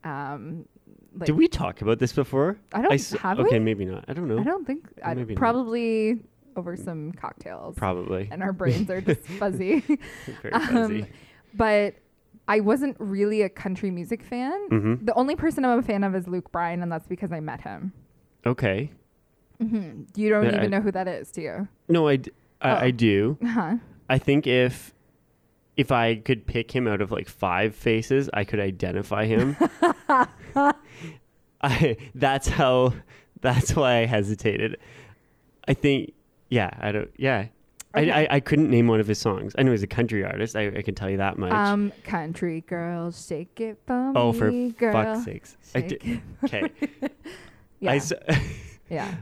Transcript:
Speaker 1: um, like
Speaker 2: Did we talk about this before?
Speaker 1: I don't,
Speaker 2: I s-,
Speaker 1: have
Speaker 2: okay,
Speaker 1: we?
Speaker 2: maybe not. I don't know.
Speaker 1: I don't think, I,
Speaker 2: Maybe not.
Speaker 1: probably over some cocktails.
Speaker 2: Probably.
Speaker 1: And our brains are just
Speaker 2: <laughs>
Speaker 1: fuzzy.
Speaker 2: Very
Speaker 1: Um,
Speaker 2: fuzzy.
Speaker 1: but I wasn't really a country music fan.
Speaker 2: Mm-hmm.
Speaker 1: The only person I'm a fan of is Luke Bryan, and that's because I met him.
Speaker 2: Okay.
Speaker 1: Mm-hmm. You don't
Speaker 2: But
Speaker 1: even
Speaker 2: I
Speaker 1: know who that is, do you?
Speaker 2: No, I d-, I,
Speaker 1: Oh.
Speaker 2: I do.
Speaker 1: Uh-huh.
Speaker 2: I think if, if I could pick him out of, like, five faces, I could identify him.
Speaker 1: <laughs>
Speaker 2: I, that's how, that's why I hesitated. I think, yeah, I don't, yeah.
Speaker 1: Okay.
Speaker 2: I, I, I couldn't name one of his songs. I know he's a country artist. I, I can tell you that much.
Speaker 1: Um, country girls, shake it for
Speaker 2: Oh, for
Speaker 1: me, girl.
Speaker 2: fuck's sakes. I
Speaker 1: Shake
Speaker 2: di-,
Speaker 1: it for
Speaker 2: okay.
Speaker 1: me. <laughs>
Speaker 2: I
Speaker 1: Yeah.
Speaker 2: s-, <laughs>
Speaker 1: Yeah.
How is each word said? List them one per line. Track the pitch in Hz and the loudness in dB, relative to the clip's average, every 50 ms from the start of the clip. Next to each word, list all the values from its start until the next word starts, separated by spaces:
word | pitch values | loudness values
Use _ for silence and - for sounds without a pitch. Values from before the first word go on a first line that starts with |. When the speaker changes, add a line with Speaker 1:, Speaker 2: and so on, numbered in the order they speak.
| - | -8
Speaker 1:
um, | 160 143 139 143 135 143 127 101 156 165 165 - _ _ - _ - 50 _ - _ - | -8 -8 -8 -8 -8 -10 -10 -10 -12 -12 -12 -14 _ _ -20 _ -20 -20 _ -20 _ -12
like | - 170 | -4 0
Speaker 2:
Did | 151 151 | 0 4
we | 156 330 339 | 4 4 4
talk | - - 170 90 90 - | 4 -2 -4 -4 -4 -2
about | 104 107 117 113 | 0 0 2 2
this | 127 123 | 0 0
before? | - 143 135 - - 135 143 180 202 - _ _ - | 2 0 -2 0 2 2 2 2 0 -4 _ _ -4
Speaker 1:
I | 208 | 0
don't, | 247 370 | 2 2
Speaker 2:
I | - | 2
s-, | 135 - - | 2 0 -4
Speaker 1:
have | 208 - - 185 196 247 | -6 -4 -2 -2 0 2
Speaker 2:
okay, | 349 440 131 110 | 4 4 4 4
Speaker 1:
we? | 110 | 4
Speaker 2:
maybe | 110 110 101 95 | 2 0 0 -2
not. | 92 92 - - - | -6 -6 -10 -10 -10
I | |
don't | 131 165 180 139 | -8 -6 -4 -2
know. | 110 113 | -2 0
Speaker 1:
I | |
don't | 214 277 359 403 302 | 0 -2 -2 -2 -4
think, | - 277 311 - - - - | -6 -8 -8 -10 -18 -20 -10
I, | - 170 - | -6 -6 -4
Speaker 2:
Maybe | 127 123 110 107 | -4 -4 -4 -2
not. | - | 0
Speaker 1:
probably | 254 226 233 254 254 226 226 240 233 226 226 220 214 214 240 226 - _ _ _ _ _ _ | 2 2 2 0 -2 -2 -2 -2 0 0 0 0 2 0 0 -2 -6 _ _ _ _ _ _
over | 190 175 175 175 | -10 -8 -8 -10
some | - - 185 170 156 151 156 | -10 -10 -10 -8 -8 -8 -10
cocktails. | 180 - - - - - - - 92 - - - - | -10 -10 -12 -12 -12 -14 -16 -14 -14 -12 -14 -12 -8
Speaker 2:
Probably. | - 104 95 92 90 92 92 95 92 101 104 | -4 -4 -2 -2 -2 -4 -4 -4 -4 -4 -6
Speaker 1:
And | - 170 | -8 -6
our | - 190 | -6 -6
brains | 190 170 - 131 120 - 214 - | -4 0 0 0 2 0 0 -2
are | 185 185 | -4 -2
just | 185 196 151 - | 0 0 -2 -2
Speaker 2:
<laughs> | - - - - | -2 -14 -8 -4
Speaker 1:
fuzzy. | - 202 185 190 185 190 330 285 - - 294 - - - - - - - 107 - | -4 -2 -2 -2 0 2 0 0 2 0 -2 -2 -2 -16 -18 -16 -16 -16 -16 -12
Speaker 2:
Very | - 107 | -8 -4
Speaker 1:
Um, | - 233 311 | -2 -2 0
Speaker 2:
fuzzy. | 240 247 233 226 214 214 107 104 - - - - - _ _ _ _ - | 2 2 2 2 0 -2 -4 -6 -8 -14 -20 -20 -20 _ _ _ _ -2
Speaker 1:
but | 208 226 214 214 208 208 196 - _ _ _ _ _ _ _ - - _ - | 0 2 4 4 4 2 0 -4 _ _ _ _ _ _ _ -20 -12 _ 2
I | 208 214 | 2 4
wasn't | 202 208 247 262 285 277 233 - | 4 4 2 2 0 -4 -4 -6
really | 226 202 196 196 202 208 220 214 | -6 -4 0 0 0 2 2 2
a | 202 185 | 0 0
country | - - - 202 185 - - 196 | -2 -6 -6 -6 -4 -4 -4 -4
music | 185 175 175 196 233 226 | -4 -4 -6 -6 -6 -8
fan. | - - 247 240 247 277 349 403 415 370 | -6 -10 -8 -6 -4 -4 -4 -6 -2 0
Speaker 2:
Mm-hmm. | 113 107 101 110 120 127 220 | 0 2 2 0 -2 0 -2
Speaker 1:
The | 233 220 | 0 0
only | 226 262 277 320 | 2 0 0 0
person | 311 - 330 - 311 262 | 0 -2 -2 0 0 2
I'm | 254 240 247 | 2 2 2
a | |
fan | 240 - 214 196 | 0 0 0 0
of | 196 196 185 | 0 0 -2
is | 190 180 | -4 -4
Luke | 180 180 180 170 - | -4 -6 -6 -6 -6
Bryan, | - 165 175 170 175 175 | -6 -4 -4 -4 -4 -4
and | 175 170 | -4 -4
that's | 165 160 - | -6 -6 -8
because | - 185 - 208 160 | -10 -10 -8 -6 -8
I | 170 160 | -6 -8
met | 156 151 120 - | -8 -10 -10 -12
him. | - - 101 80 - 190 - - - _ _ _ _ _ _ _ _ | -12 -14 -12 -10 -10 -12 -12 -12 -20 _ _ _ _ _ _ _ _
Speaker 2:
Okay. | 117 127 - 135 104 95 101 139 151 - _ _ _ _ _ _ _ _ _ _ _ _ _ | -2 0 2 0 0 0 0 -4 -6 -12 _ _ _ _ _ _ _ _ _ _ _ _ _
Speaker 1:
Mm-hmm. | 226 220 226 214 190 156 - - - - - | -2 -2 -2 -2 -4 -6 -12 -16 -18 -12 -6
You | 202 214 214 | 0 2 4
don't | 214 208 214 | 4 4 4
Speaker 2:
But | 226 208 | 4 2
Speaker 1:
even | 202 | 2
Speaker 2:
I | 214 | 2
Speaker 1:
know | 208 196 196 | 2 2 2
who | 208 202 | 0 0
that | 185 185 185 | -2 -2 -4
is, | 185 170 - - - | -4 -6 -8 -10 -12
do | - 180 | -12 -10
you? | 156 135 85 131 202 196 _ _ _ - | -10 -8 -6 -6 -8 -8 _ _ _ 2
Speaker 2:
No, | 165 165 156 147 | 4 6 6 4
I | 139 | 4
d-, | 135 131 - _ _ _ _ _ _ | 2 0 -6 _ _ _ _ _ _
I, | - 131 | 0 2
Speaker 1:
Oh. | 131 - 127 | 2 4 2
Speaker 2:
I | 127 | 2
do. | 127 113 117 110 101 98 104 123 151 - - | 2 4 4 6 6 6 4 2 0 0 -2
Speaker 1:
Uh-huh. | - 113 - 180 160 214 233 - - - - _ - | -2 0 0 0 0 -4 -4 -4 -10 -20 -20 _ 0
Speaker 2:
I | 131 131 | 0 2
think | - - 139 147 147 | 4 4 2 2 4
if, | 135 127 127 123 127 127 - - - _ _ _ _ _ _ _ _ _ _ _ _ _ _ _ _ _ | 4 4 4 4 2 0 -6 -14 -20 _ _ _ _ _ _ _ _ _ _ _ _ _ _ _ _ _
if | - 131 - | -2 0 2
I | 139 120 117 113 113 | 2 2 4 2 0
could | 107 107 - 131 110 - | 0 0 -2 -2 -2 -2
pick | - - 117 110 - | -4 -4 -4 -4 -2
him | - 131 123 | -2 0 0
out | 113 104 98 | 0 0 0
of, | 104 95 | 0 -2
like, | 107 - 87 - | -2 -6 -6 -10
five | - - 98 92 87 92 107 110 101 | -8 -4 -2 0 2 2 0 0 -2
faces, | - - 120 113 113 113 - 135 139 139 - - | -2 0 0 0 0 2 2 2 2 2 0 -2
I | 104 101 | -4 -2
could | - - 104 | -2 -2 -2
identify | 101 98 92 90 - 90 92 98 98 - 101 104 110 | -2 -2 -4 -4 -4 -4 -2 -4 -4 -2 -2 -2 0
him. | 110 113 110 123 139 147 - 339 - - - | 2 2 2 2 2 2 0 -2 -2 0 0
Speaker 1:
<laughs> | 330 349 - - - - 285 254 247 - - - - - - 277 285 285 285 - - - - - 165 160 156 - _ _ _ _ _ _ _ _ | 0 0 0 -2 0 2 4 4 4 2 -4 -20 -20 -4 0 2 2 2 2 0 -10 -20 -20 -16 -16 -16 -16 -20 _ _ _ _ _ _ _ _
Speaker 2:
I, | - 143 127 - 160 139 113 - - - - | -2 0 2 2 2 2 2 -2 -8 -18 -4
that's | 127 139 135 139 139 - - | 0 2 2 2 2 0 0
how, | - - 143 127 127 127 127 127 117 - - _ - - _ _ _ - | 2 4 4 4 6 6 6 4 2 0 -10 _ -20 -20 _ _ _ -2
that's | - 131 123 127 - - - | 0 2 2 2 2 2 2
why | 160 143 123 120 117 | 2 4 4 4 4
I | 117 | 4
hesitated. | 117 117 107 101 101 107 98 - 110 98 - 110 110 - - - - - - - - - _ _ _ _ _ _ _ _ _ - - | 2 2 0 0 0 -4 0 0 0 0 0 -2 -4 -4 -8 -14 -20 -20 -20 -20 -20 -20 _ _ _ _ _ _ _ _ _ -2 -2
I | 135 | 0
think, | - - 143 139 123 - - _ _ _ _ _ _ _ _ | 2 4 2 2 2 0 -6 _ _ _ _ _ _ _ _
yeah, | 131 117 98 90 - - | 0 0 0 0 -4 -4
I | - 107 | -4 -2
don't, | 104 107 - - - | -2 -2 -4 -6 -8
yeah. | - 131 135 127 104 101 117 _ _ _ _ _ - - _ - | -2 0 0 0 0 -2 -6 _ _ _ _ _ -20 -20 _ 0
Speaker 1:
Okay. | 147 151 170 | 2 2 4
Speaker 2:
I, | - 151 | 4 4
I, | 156 - 139 | 4 4 2
I | 143 | 2
couldn't | - - 156 147 156 - | 2 4 4 4 4 6
name | 123 117 120 117 | 6 6 6 6
one | 113 110 | 6 4
of | 107 | 4
his | 104 107 - | 2 0 0
songs. | - 113 95 92 101 98 - - | 0 -2 -2 0 -4 -6 0 2
I | |
know | 135 131 | 4 4
he's | 120 104 | 4 2
a | 98 | 0
country | 98 - 120 120 113 113 101 95 | -2 0 -2 0 0 0 -2 -2
artist. | 98 98 101 110 113 - | -2 -2 -4 -4 -4 -2
I, | 107 104 101 | -2 -2 -2
I | 98 104 | -4 -4
can | 98 - 98 | -6 -6 -6
tell | - 104 95 | -4 -4 -2
you | 98 98 | -2 0
that | 98 98 - - | 0 -2 -2 -2
much. | 98 92 | -2 0
Speaker 1:
Um, | - 214 208 202 202 208 208 202 - - - | 2 2 2 2 0 0 -2 -4 -6 -10 -10
country | - 208 170 156 156 170 - 185 175 160 165 160 | -6 -6 -6 -6 -6 -6 -6 -4 -4 -4 -6 -8
girls, | - 180 170 170 170 175 170 170 170 170 - - | -8 -8 -6 -6 -6 -6 -6 -6 -8 -10 -12 -10
shake | - 170 151 175 - _ - | -10 -8 -8 -8 -12 _ -10
it | 226 220 208 _ _ | -8 -8 -10 _ _
for | - 247 247 254 269 269 | -4 -2 -2 0 0 2
Speaker 2:
Oh, | 254 240 233 | 2 2 2
for | 233 233 226 214 | 2 2 0 0
Speaker 1:
me, | 247 247 247 247 | 0 0 -2 -4
girl. | 226 - 240 220 | -2 0 0 2
Speaker 2:
fuck's | 208 220 214 220 226 233 240 | 2 2 2 0 -2 -4 -6
sakes. | 208 - - - - - _ _ - - | -8 -10 -12 -16 -20 -20 _ _ -4 -4
I | 127 | -4
Speaker 1:
Shake | 123 180 - - | -2 -2 -8 -6
Speaker 2:
di-, | - 226 | -6 -6
Speaker 1:
it | 240 233 - - - - | -6 -6 -8 -14 -8 -6
for | - | -4
Speaker 2:
okay. | 262 - 101 | -2 -2 -2
Speaker 1:
me. | - - - - 294 - - - | -4 -4 -4 -6 -8 -8 -6 -8
<laughs> | |
Speaker 2:
I | 262 285 - _ - 320 - - - - - - - _ _ _ | -10 -10 -10 _ -20 -18 -18 -18 -20 -20 -20 -20 -20 _ _ _
Speaker 1:
Yeah. | - 151 135 | 0 0 0
Speaker 2:
s-, | 143 139 151 - - - - | 0 0 -2 -6 -6 0 0
<laughs> | 156 - - - - - - - - - _ - | 2 2 0 -2 -8 -12 -14 -18 -20 -20 _ -8
Speaker 1:
Yeah. | 170 151 - 196 180 - | -6 -6 -6 -6 -8 -10